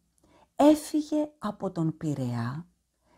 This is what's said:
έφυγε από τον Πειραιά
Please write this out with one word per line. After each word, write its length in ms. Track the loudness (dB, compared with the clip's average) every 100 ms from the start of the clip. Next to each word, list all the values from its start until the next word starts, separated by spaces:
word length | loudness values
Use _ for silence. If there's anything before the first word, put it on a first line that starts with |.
| _ _ _ _ _ 4
έφυγε 760 | 6 6 2 -4 -2 -2 -4 -6
από 320 | -10 -6 -6
τον 260 | -2 -2 -2
Πειραιά 720 | -4 -4 -4 -4 -4 -8 -14 _ _ _ _